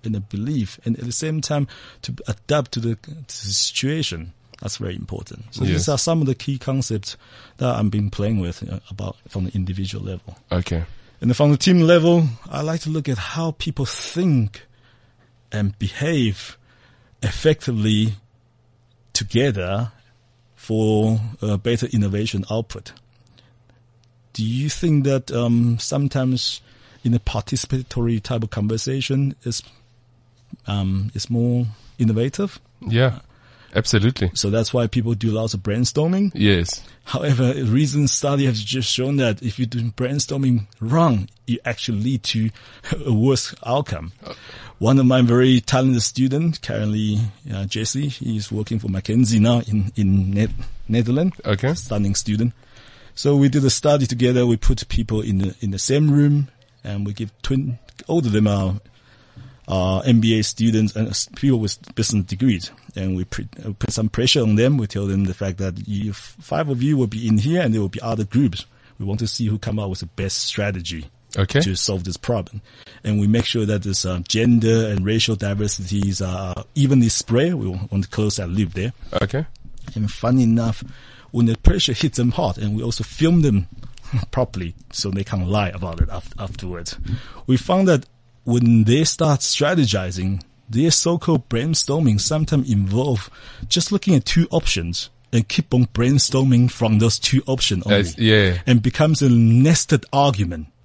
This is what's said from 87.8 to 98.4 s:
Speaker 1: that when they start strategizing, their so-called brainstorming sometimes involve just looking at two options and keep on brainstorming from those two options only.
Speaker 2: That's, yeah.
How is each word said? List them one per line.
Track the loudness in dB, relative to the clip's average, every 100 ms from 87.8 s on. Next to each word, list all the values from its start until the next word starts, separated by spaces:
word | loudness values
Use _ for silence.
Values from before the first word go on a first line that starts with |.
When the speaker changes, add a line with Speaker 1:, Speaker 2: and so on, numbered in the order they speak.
| 4
Speaker 1:
that | 2 0 _ _ _
when | 0 2 6 6
they | 6 4 2
start | 2 2 2
strategizing, | 0 0 2 2 2 0 -4 -4 -2 -4 -8 _ -6
their | 0 2
so-called | 2 2 0 0 0 0
brainstorming | -4 0 0 0 2 2 2
sometimes | 0 -2 0 0 2
involve | 0 2 0 0 -2 -4 -18 -20 -16 -4
just | -2 0
looking | -2 4 2
at | 4
two | 2 2
options | 2 0 0 -4 -6 -10 _ _
and | -2 0
keep | -2 0
on | 2 2
brainstorming | 2 2 2 2 2 4 4 4
from | 2 2 4
those | 4 2
two | 2 0 0
options | -2 0 -2 2
only. | 2
Speaker 2:
That's, | 2 2
yeah. | 4 6